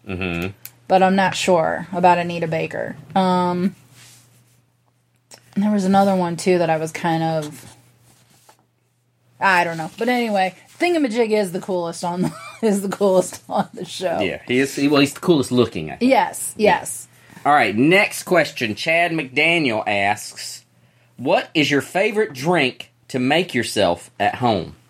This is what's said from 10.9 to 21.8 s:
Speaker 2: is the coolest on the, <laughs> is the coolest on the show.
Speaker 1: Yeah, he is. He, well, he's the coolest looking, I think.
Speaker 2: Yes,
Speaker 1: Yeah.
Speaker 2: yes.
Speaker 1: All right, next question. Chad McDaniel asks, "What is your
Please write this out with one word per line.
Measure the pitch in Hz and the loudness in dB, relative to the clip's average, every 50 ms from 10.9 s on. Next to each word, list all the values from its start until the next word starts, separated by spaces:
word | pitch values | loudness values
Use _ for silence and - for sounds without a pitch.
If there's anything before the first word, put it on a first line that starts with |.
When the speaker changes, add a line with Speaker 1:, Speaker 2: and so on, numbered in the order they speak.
| 349 320 285 240 208 247 233 214 | 2 2 0 0 2 0 2 2
Speaker 2:
is | 214 214 208 180 | 2 0 0 0
the | 165 190 | -4 -8
coolest | - - 185 180 170 170 165 - - | -6 -4 -4 -4 -4 -6 -8 -6 -6
on | 170 175 180 | -6 -2 -2
the, | 180 160 160 - - - | -2 -4 -4 -8 -16 -18
<laughs> | - - | -10 -2
is | - 220 196 202 | 0 0 0 0
the | 190 196 | -2 -4
coolest | 185 - 202 196 190 185 185 - - - _ - | -2 0 2 4 4 4 2 0 -10 -16 _ -4
on | - 208 - - - | -2 -2 -2 -4 -8
the | - 180 | -14 -12
show. | - - - 185 175 160 80 | -12 -10 -6 -4 -4 -2 -2
Speaker 1:
Yeah, | 98 87 69 - - | -2 -4 -4 -8 -4
he | - 123 127 | 0 0 0
is. | 139 135 - | 0 0 -2
He, | 143 139 143 | -2 0 4
well, | 147 139 | 4 4
he's | 143 135 - | 4 2 0
the | - | -4
coolest | - - 170 143 123 - | 2 2 4 4 2 2
looking, | 123 123 120 - - 92 78 76 | 4 4 4 2 2 -8 -8 -8
I | 65 | -6
think. | - 233 254 | 0 2 4
Speaker 2:
Yes, | 262 214 180 - - - - - - | 4 4 2 0 -4 -10 -10 -10 -4
Speaker 1:
Yeah. | - 214 202 175 - | 2 2 2 2 2
Speaker 2:
yes. | - - - - - _ _ _ _ - - - - | -2 -10 -12 -14 -16 _ _ _ _ -20 -20 -4 2
Speaker 1:
All | 139 | 4
right, | 147 147 120 104 98 | 4 4 4 2 2
next | 107 131 156 180 202 208 - - - | 2 4 4 4 4 2 2 -4 -12
question. | - - 185 170 147 - - - 123 107 101 | -4 0 2 2 2 0 -2 -6 -4 -4 -4
Chad | - - 165 165 170 175 170 | -6 -2 0 2 2 2 0
McDaniel | 165 160 143 127 123 143 151 165 170 170 156 127 110 107 - | -2 -4 -6 -4 -2 0 2 2 2 2 0 0 0 -2 -2
asks, | 101 104 101 98 101 104 104 - - - - - - - - _ _ _ _ _ _ _ _ _ _ _ - | -2 -2 0 0 0 -2 -2 -6 -16 -14 -14 -14 -14 -14 -18 _ _ _ _ _ _ _ _ _ _ _ -8
"What | 120 143 185 247 - - | -2 0 0 0 0 -2
is | _ 160 143 131 | _ -2 0 2
your | 143 139 | 0 -2